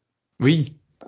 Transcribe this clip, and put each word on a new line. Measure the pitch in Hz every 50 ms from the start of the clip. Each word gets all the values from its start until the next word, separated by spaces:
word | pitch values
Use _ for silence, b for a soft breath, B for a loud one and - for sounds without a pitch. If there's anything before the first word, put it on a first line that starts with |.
| _ _ _ _ _ _ _ -
Oui. | 113 135 165 165 131 - - - _ _ _ _ -